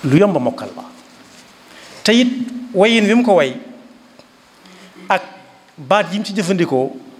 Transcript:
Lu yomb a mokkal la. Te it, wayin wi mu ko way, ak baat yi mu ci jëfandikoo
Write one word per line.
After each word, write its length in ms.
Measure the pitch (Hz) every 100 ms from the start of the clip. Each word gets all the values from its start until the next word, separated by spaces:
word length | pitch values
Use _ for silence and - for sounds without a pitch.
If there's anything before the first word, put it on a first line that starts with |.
Lu 120 | 139 147
yomb 180 | 202 156
a 20 |
mokkal 300 | 120 - 101 -
la. 60 | - - - - - - - - - - - -
Te 80 | -
it, 160 | 233 247 - 247 - -
wayin 300 | 185 214 226 208
wi 80 |
mu 100 | 233
ko 100 | 240
way, 220 | 180 135 123 - - - - _ - _ _ _ _ - - - - 185
ak 140 | 185 - - - - _ -
baat 340 | 135 202 170
yi 60 | 196
mu 60 |
ci 100 | 208
jëfandikoo 580 | 202 175 190 170 131 131 - - -